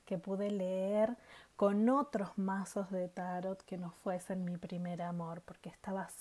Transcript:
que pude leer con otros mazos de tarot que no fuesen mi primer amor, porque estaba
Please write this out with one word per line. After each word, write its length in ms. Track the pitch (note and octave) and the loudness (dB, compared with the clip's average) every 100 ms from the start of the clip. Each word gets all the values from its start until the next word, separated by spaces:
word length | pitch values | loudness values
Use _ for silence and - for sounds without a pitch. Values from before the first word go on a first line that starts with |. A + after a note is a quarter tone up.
| - | -6
que 120 | F#3 | -4
pude 320 | F#3+ G3 G#3 | -2 -2 0
leer 680 | G3+ F#3 F#3 F#3+ G#3+ A3 B3 - - - | 0 0 0 2 4 4 2 -12 -20 -18
con 340 | - G3+ G3+ A3+ | 2 4 6 6
otros 460 | C4+ C#4 - F#3 - | 6 4 -2 -2 0
mazos 540 | F#3+ F#3+ F#3 G#3 F#3+ | 0 0 0 -4 -2
de 160 | F#3 F3+ | -2 -2
tarot 560 | F#3 F3+ F3+ F#3 F#3+ | -4 -4 -2 -2 -6
que 140 | - F3+ | -6 -6
no 140 | F3 | -6
fuesen 540 | - G3+ F3+ - F#3+ | -6 -2 -2 -2 -2
mi 120 | F3+ F3 | -2 -4
primer 460 | F3+ F3 F3 E3+ | -4 -4 -4 -2
amor, 400 | F3 F3 E3 E3 | -2 -2 -4 -6
porque 260 | - - D3+ | -10 -14 -14
estaba 400 | - - F#3+ - - | -10 -4 -4 -4 -6